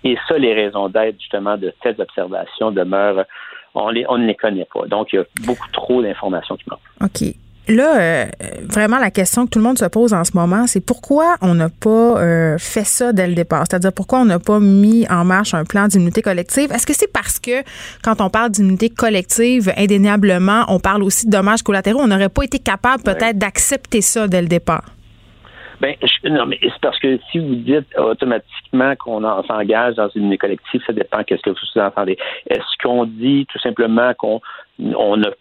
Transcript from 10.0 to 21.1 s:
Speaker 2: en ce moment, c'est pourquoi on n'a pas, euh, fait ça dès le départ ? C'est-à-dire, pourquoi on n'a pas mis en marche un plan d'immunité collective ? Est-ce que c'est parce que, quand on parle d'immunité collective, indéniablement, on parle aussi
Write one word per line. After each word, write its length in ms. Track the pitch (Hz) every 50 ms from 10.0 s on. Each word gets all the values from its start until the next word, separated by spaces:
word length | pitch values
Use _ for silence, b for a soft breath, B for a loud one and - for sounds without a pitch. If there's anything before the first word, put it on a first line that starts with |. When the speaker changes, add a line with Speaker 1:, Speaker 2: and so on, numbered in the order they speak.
| 233 233 214
Speaker 2:
en 100 | 170 170
ce 80 | - -
moment, 320 | 180 170 175 180 214 247
c'est 180 | 240 - 196 -
pourquoi 500 | - 247 - - - 285 294 320 339 349 -
on 120 | - 185 170
n'a 140 | 170 160 165
pas, 520 | - - - 220 220 226 233 240 233 190
euh, 360 | 170 170 165 165 165 160 151
fait 280 | 170 - - - 226 214
ça 280 | - - - 247 240 226
dès 140 | 185 180
le 60 | 175 180
départ ? 300 | 170 170 - 165 147 156 -
C'est-à-dire, 220 | - 180 175 190 190
pourquoi 260 | - 190 - - 254
on 60 | 254
n'a 140 | 220 170 175
pas 200 | - - 208 208
mis 460 | 208 196 196 196 202 214 226 233 233 -
en 140 | 180 175 170
marche 280 | 180 185 190 208 - -
un 120 | 165 151
plan 220 | - - 202 202
d'immunité 340 | 208 190 196 175 170 165 220
collective ? 500 | - 208 185 175 175 - - 269 285 277
Est-ce 140 | - 233 -
que 60 | - 294
c'est 180 | - 427 403
parce 280 | - - - - - -
que, 240 | - 240 247 262 269 B B B B B B B -
quand 180 | 226 220 -
on 80 | 202 185
parle 220 | 214 220 233 240
d'immunité 380 | 202 202 202 190 190 180 220 233
collective, 840 | 233 - 240 226 214 185 180 - - - 233 247 254 254 208 185 -
indéniablement, 880 | - 202 196 208 196 196 208 202 208 196 202 185 180 185 196 208 226 - -
on 100 | 190 180
parle 240 | - 190 196 208 202
aussi 220 | 202